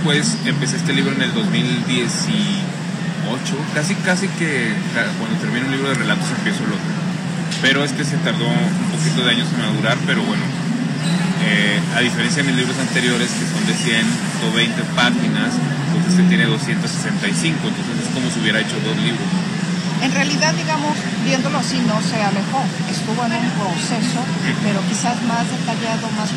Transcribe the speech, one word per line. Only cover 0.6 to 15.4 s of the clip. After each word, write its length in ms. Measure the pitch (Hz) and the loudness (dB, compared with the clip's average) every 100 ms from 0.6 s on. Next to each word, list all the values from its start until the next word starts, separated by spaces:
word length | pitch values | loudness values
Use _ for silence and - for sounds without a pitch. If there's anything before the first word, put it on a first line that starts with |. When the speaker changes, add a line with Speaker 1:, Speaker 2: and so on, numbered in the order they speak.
| - - | 0 -2
Speaker 1:
este 160 | 135 | 0
libro 240 | 135 135 135 | 0 0 0
en 60 | |
el 100 | 123 | 0
dos 160 | 117 101 | 0 0
mil 180 | - - - - | 2 2 0 0
dieciocho, 1700 | 123 117 - - 107 104 98 - - - - - - - 131 - 139 156 | 0 0 -2 0 0 0 0 -4 -4 -6 -4 -4 -4 -4 -4 -4 -4 -2
casi, 220 | 151 165 202 | -2 -2 -2
casi 240 | 185 180 190 156 | 0 0 0 -2
que 320 | 160 135 113 104 95 | -2 0 0 -2 -2
ca-, 160 | 117 107 - | -2 -2 -2
cuando 240 | 113 - | -2 -2
termino 240 | - 120 | 0 0
un 80 | 135 | 0
libro 160 | 135 135 | 0 0
de 80 | 135 | 0
relatos 320 | 107 101 - - | 0 0 0 -2
empiezo 240 | - - - | -2 -2 -2
el 80 | 92 | -2
otro. 160 | - - - - - - - - | -2 -2 -2 -4 -4 -4 -4 0
Pero 160 | 127 135 | 2 2
este 240 | 143 - | 0 -2
se 160 | - - | -2 0
tardó 240 | 127 110 | 0 0
un 440 | 117 117 - - - | 2 2 2 0 0
poquito 320 | - - - | 0 0 2
de 80 | 123 | 2
años 160 | 117 - | 2 0
en 160 | 120 | 0
madurar, 320 | 110 110 110 123 | 0 0 2 0
pero 160 | - 131 - | 2 0 0
bueno, 160 | 208 - - - - - - 165 175 - 170 107 | 0 -2 -2 -2 -2 -2 -2 0 0 0 0 2
eh, 320 | 104 104 104 - 117 | 2 2 2 0 0
a 40 | |
diferencia 440 | 123 123 120 143 | 0 0 0 0
de 80 | 139 | 2
mis 80 | 127 | 2
libros 160 | 123 127 | 0 0
anteriores, 560 | 123 127 123 120 123 | 0 0 2 2 0
que 160 | - - | 0 -2
son 160 | - | 0
de 80 | 214 | 0
ciento 800 | - 123 113 113 120 - - 113 | 0 2 2 2 0 -2 -2 0
veinte 320 | 117 117 - - | 2 2 0 -2
páginas, 640 | 131 123 120 107 107 | 2 2 4 2 2